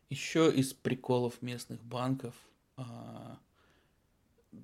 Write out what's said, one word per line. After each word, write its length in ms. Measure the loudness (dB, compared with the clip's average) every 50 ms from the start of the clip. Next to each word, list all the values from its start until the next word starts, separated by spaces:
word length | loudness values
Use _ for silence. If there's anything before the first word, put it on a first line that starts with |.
| _ -8
Еще 400 | -8 -6 -4 2 4 6 6 8
из 220 | 8 6 4 2 0
приколов 680 | -4 -2 -2 -2 0 0 2 2 2 2 0 -4 -6
местных 420 | -8 -8 -8 -8 -8 -10 -12 -12 -10
банков, 520 | -8 -4 -2 0 0 0 -2 -4 -8 -12 -14 -20 -20 _ _ _ _ _
а, 600 | -12 -12 -12 -12 -12 -14 -12 -14 -14 -14 -14 -16 -18 _ _ _ _ _ _ _ _ _ _ _ _ _ _ _ _ _ _ _ _ _ _ -20 -20